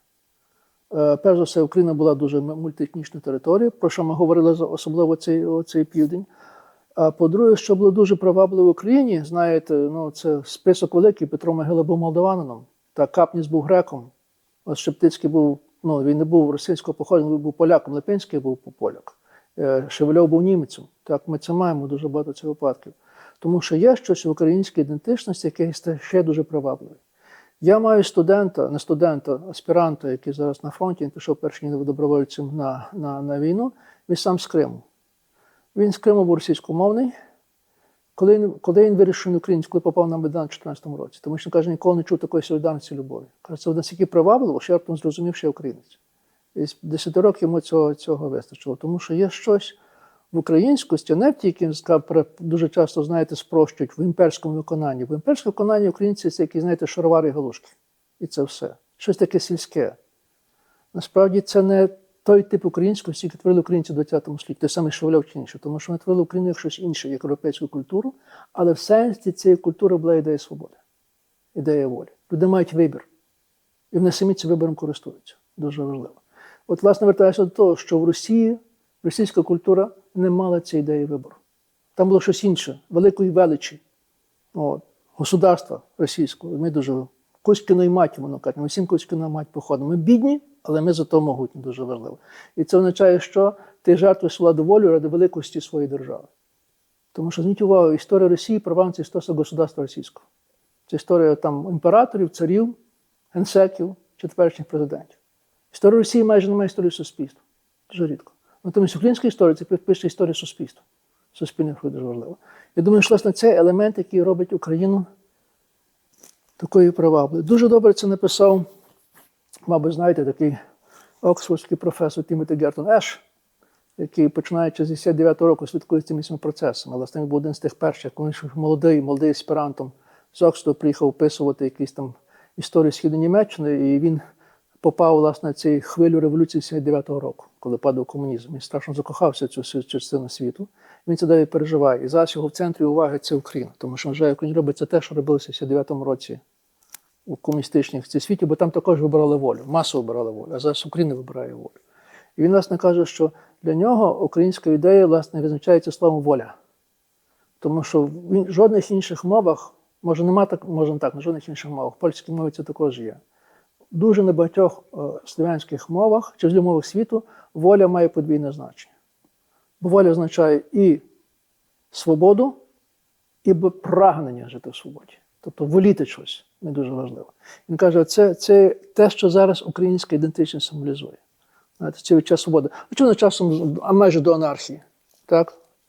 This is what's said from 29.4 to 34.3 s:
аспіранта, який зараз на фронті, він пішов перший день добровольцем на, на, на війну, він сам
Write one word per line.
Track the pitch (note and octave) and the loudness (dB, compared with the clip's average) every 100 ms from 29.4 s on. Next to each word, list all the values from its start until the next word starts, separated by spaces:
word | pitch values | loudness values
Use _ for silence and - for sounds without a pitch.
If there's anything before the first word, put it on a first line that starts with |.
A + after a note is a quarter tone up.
| F#3 | -8
аспіранта, | - - E3+ E3 D3 C#3 | -10 -2 0 0 -2 -8
який | B2+ D3 | -8 -8
зараз | C#3+ D3 C#3 | -6 -6 -6
на | C#3+ | -12
фронті, | - F#3 F3+ | -6 -6 -6
він | C#3+ | -10
пішов | D3+ - D3 | -10 -8 -6
перший | D3+ - D3 | -6 -8 -8
день | C#3+ | -6
добровольцем | C#3+ C#3 D3 C#3+ C3+ - C#3 D3+ | -6 -2 0 0 -2 -8 -10 -8
на, | C3+ C3 A#2 | -8 -8 -12
на, | G3+ C#3+ C#3 | -12 -10 -8
на | C#3+ C#3+ | -6 -4
війну, | D#3 G3 B3+ - _ _ - | -2 -2 -4 -8 _ _ -8
він | E3+ | -4
сам | G3 | -2